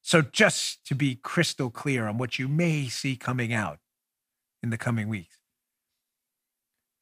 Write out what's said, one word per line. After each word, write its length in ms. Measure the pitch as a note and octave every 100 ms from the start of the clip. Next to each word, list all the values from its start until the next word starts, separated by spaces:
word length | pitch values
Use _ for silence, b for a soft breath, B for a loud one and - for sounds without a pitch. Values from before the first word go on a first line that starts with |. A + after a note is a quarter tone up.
So 200 | - E3+
just 600 | C3+ - G#3 - - - -
to 80 |
be 200 | C3+ C#3
crystal 560 | B2 - - D#3 - B2+
clear 360 | - C#3+ B2+ G#2+
on 120 | A2
what 200 | B2 -
you 100 | C3
may 400 | D3+ F3 D3+ C3
see 280 | - C3+ B2+
coming 360 | - B2+ A2+
out 260 | A#2 F#2 D2 _ _ _ _ _ _ _ _
in 80 | A#2+
the 80 | A2+
coming 300 | A#2+ A#2 G#2
weeks, 280 | G#2 E2 _ _ _ _ _ _ _ _ _ _ _ _ _ _ _ _ _